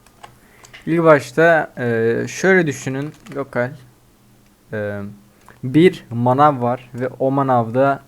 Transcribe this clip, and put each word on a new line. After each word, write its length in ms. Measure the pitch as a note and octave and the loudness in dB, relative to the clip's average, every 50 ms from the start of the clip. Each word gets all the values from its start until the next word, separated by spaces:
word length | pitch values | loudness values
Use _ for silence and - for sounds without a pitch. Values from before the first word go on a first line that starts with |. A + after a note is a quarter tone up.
| _ _ _ _ - - _ _ _ _ _ _ - - - - - | _ _ _ _ -20 -20 _ _ _ _ _ _ -20 -20 -20 -14 -6
İlk 160 | D#3 D#3+ E3+ | -4 -2 2
başta, 720 | E3 D#3+ D3+ C3 A#2+ - - D#3+ E3 E3+ E3 D#3 - - - - | 6 6 6 6 4 -2 0 2 4 4 4 2 0 -4 -8 -6
e, 460 | B2 A#2+ A#2 A2+ A2+ A#2 A#2 A#2+ A#2+ A#2+ | -4 -2 0 0 0 0 0 -2 -4 -8
şöyle 380 | - - - F#3 F#3+ F#3 F3 | -8 -2 0 2 2 2 2
düşünün. 460 | C#3+ B2+ - - C3+ C3 C3+ D3 D#3 - - _ - C3+ | 0 -4 -6 -8 -8 -6 -6 -8 -10 -12 -18 _ -14 -12
Lokal. 380 | C#3 C3 C3 - A#2+ A#2+ C3+ D3+ - - _ _ _ _ _ _ _ _ _ _ _ _ _ _ _ _ - | -12 -10 -6 -4 -4 -4 -4 -6 -14 -20 _ _ _ _ _ _ _ _ _ _ _ _ _ _ _ _ -12
E, 280 | A2 G#2+ G#2 G#2 G2+ G2+ G2+ G#2 G#2 - _ _ _ _ _ - - - - | -8 -8 -6 -6 -8 -10 -12 -14 -16 -20 _ _ _ _ _ -20 -20 -12 -10
bir 400 | C3 B2+ D3+ F3 F3+ E3+ - - - | 0 2 4 4 4 2 -2 -14 -10
manav 520 | A#2 A#2+ A#2+ B2 B2+ C#3 D3 D3+ C#3 B2 | -6 -2 0 0 2 4 2 2 2 0
var 280 | A#2+ A#2+ B2+ B2+ - - B2 | -4 -4 -4 -6 -10 -16 -10
ve 140 | B2 B2 - | -10 -8 -8
o 220 | - - C3+ C3+ | -6 -4 -2 -2
manavda 720 | C3+ C#3 C3+ C3+ B2+ A#2+ A#2 A2+ A#2 C3 C#3 C#3 C3+ - - | 0 0 0 0 0 0 0 -2 0 0 0 0 0 -4 -8